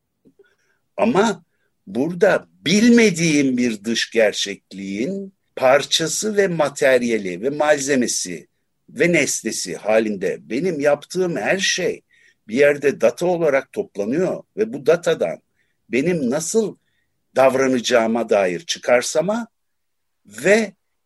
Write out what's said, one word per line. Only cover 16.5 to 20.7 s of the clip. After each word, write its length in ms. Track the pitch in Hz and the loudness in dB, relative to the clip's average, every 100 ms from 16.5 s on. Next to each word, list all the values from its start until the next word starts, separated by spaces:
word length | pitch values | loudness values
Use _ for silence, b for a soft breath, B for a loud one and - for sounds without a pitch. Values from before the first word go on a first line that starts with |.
| 226 202 - _ _ _ _ _ 127 | -2 -2 -8 _ _ _ _ _ 2
davranacağıma 920 | 131 127 135 127 110 120 113 117 110 | 4 4 2 0 2 2 2 -2 2
dair 300 | 104 95 85 | 2 2 -2
çıkarsama 880 | - - - 123 - 156 175 226 226 _ _ _ _ _ _ _ _ | -8 -8 2 2 2 -2 -2 -4 -8 _ _ _ _ _ _ _ _
ve 480 | 104 156 220 208 | -4 2 2 2